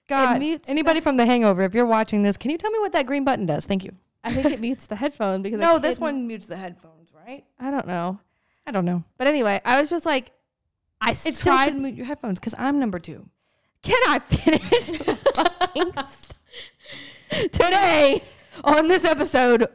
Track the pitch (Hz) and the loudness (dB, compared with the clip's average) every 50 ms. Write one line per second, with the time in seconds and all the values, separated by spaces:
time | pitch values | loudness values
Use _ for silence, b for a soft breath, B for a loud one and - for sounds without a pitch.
0 | _ - 285 269 269 254 240 262 285 311 330 302 - - 277 302 311 330 320 320 | _ -4 0 2 2 2 2 0 0 -2 -4 -4 -4 -4 -4 0 2 2 0 2
1 | 320 311 277 254 240 226 247 240 226 208 190 180 190 185 185 233 240 233 226 220 | 2 2 2 4 4 4 4 4 4 2 4 2 0 0 2 0 2 2 2 0
2 | 220 - 214 208 202 202 190 - - 240 311 320 - 440 440 440 415 370 294 330 | 0 0 0 2 2 2 0 -2 -4 -6 -4 -4 -4 -4 -2 -2 -2 0 0 -2
3 | 277 240 277 285 269 269 262 - 202 165 147 151 - - 202 190 190 190 190 _ | -2 0 -2 -2 0 0 0 0 -2 -2 -2 -4 -2 -4 -4 -4 -4 -8 -18 _
4 | _ _ _ _ - 233 240 254 269 294 277 214 226 233 262 - - - 214 202 | _ _ _ _ -8 -4 -4 0 0 0 -2 -2 -4 -6 -6 -8 -8 -12 -8 -6
5 | 254 294 - - 220 196 190 190 196 196 226 208 262 339 330 311 247 320 339 - | -6 -8 -4 -4 -4 -2 -2 -4 -4 -6 -4 0 2 4 4 4 2 -2 -2 -2
6 | 330 311 285 269 247 233 226 220 - - - 185 190 180 175 _ _ 160 160 160 | -4 -4 -4 -4 -6 -8 -10 -12 -12 -14 -14 -12 -12 -14 -16 _ _ -20 _ _
7 | 170 _ _ 156 170 226 262 285 _ _ _ _ 247 269 285 269 - - 180 175 | _ _ _ _ -20 -20 -20 -20 _ _ _ _ -8 -6 -6 -6 -4 -4 -6 -4
8 | 170 180 190 202 _ _ _ _ _ _ _ _ _ 302 240 196 175 175 180 175 | -4 -6 -8 -10 _ _ _ _ _ _ _ _ _ -6 -4 -2 0 0 -2 -4
9 | 165 _ _ _ 254 277 302 285 233 208 202 196 - 226 247 277 302 294 349 339 | -6 _ _ _ 0 0 2 2 2 0 0 0 0 2 2 2 2 0 -2 -4
10 | - 330 294 262 233 - _ _ _ _ _ _ _ _ _ _ _ _ _ _ | -2 -2 -2 -2 -4 -8 _ _ _ _ _ _ _ _ _ _ _ _ _ _
11 | 220 233 233 - - 320 285 - - 349 - 262 269 294 294 277 269 269 214 - | -2 -2 -2 -2 -4 -6 -4 0 2 4 4 4 4 2 0 -2 -6 -6 -8 -10
12 | 247 240 294 - - 226 185 180 - 233 - - - 269 285 285 262 220 180 175 | -10 -10 -10 -8 -6 -6 -6 -6 -6 -10 -8 -4 -2 -2 0 0 0 -2 -4 -6
13 | - - 143 95 - - _ _ _ _ _ _ _ _ _ _ - - 415 494 | -10 -12 -16 -16 -18 -20 _ _ _ _ _ _ _ _ _ _ -2 0 2 4
14 | 508 392 285 - - - - - - 339 320 - - - - 480 - - 349 311 | 4 2 2 0 0 -2 -4 0 2 2 2 2 2 2 0 0 2 -2 -10 -6
15 | 277 - 277 - - 554 554 - 320 349 - - 349 349 - 294 349 349 - 285 | -4 -4 -4 0 0 0 2 2 0 0 0 -2 -4 -2 0 -2 -2 -2 -4 -8
16 | 269 - - - - - - _ _ _ - - - - _ _ _ - - - | -10 -10 -14 -18 -18 -20 -20 _ _ _ -20 -20 -20 -20 _ _ _ -20 -20 -18
17 | - - - - _ _ - 571 453 339 - - 508 359 370 392 392 359 330 302 | -18 -20 -20 -20 _ _ -4 -4 -4 -2 0 2 2 4 4 4 4 4 4 4
18 | 294 277 285 - B B B B B B B B B 285 302 302 320 320 359 - | 4 4 4 0 B B B B B B B B B 4 4 4 6 4 2 4
19 | - 330 311 277 294 - - 254 254 247 240 226 247 - - | 4 2 2 2 -2 0 2 4 4 6 4 4 2 0 -2